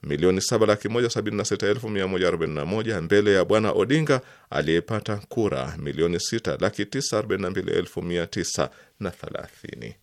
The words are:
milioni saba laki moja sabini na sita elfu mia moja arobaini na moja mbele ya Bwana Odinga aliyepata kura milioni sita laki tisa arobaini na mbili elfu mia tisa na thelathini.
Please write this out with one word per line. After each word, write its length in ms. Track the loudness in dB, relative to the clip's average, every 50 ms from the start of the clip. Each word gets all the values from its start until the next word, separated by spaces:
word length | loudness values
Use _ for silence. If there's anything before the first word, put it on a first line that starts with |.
| -4
milioni 380 | -4 -2 2 4 4 4 4
saba 240 | 0 0 2 2 4
laki 240 | 4 4 2 0 -2
moja 200 | 0 0 0 0
sabini 280 | 0 -2 -4 -2 -2 -2
na 80 | -2
sita 220 | -2 -2 0 0 0
elfu 220 | 0 0 -2 -4
mia 180 | -2 -2 -2 0
moja 200 | 0 2 2 2
arobaini 280 | 2 2 -2 -2 -2
na 100 | -4 -2
moja 360 | -2 -2 -2 -2 -2 -4 -4
mbele 320 | 0 4 4 4 6 6 6
ya 120 | 4 4
Bwana 260 | 4 4 2 4 2
Odinga 500 | 2 2 2 4 4 2 4 4 2 0 0 -6 -20 -20 _ _
aliyepata 680 | -2 -2 2 4 2 2 2 0 -4 -4 -2 -4 -6 -6 -6 _
kura 460 | -2 0 0 0 0 -2 -4 -6 -6 -8
milioni 420 | -8 -6 0 0 0 2 2 0
sita 380 | -2 -2 -4 -4 -2 -2 -2 0
laki 260 | 0 -2 0 -2 -6
tisa 320 | -4 -4 -4 -4 -2 -2 -2
arobaini 260 | 0 0 -2 -2 -2
na 60 | -2
mbili 220 | -4 -4 -2 0
elfu 300 | 0 0 -2 -2 -6 -8
mia 260 | -6 -2 -2 -2 -2 -4
tisa 420 | -4 -6 -4 -4 -2 -2 -2 -2 -4 -14 -20 _ _ _
na 120 | -8 -8
thelathini. 840 | -8 -8 -14 -10 -10 -10 -12 -12 -18 -18 -16 -14 -14 -12 -14 -14 -16 _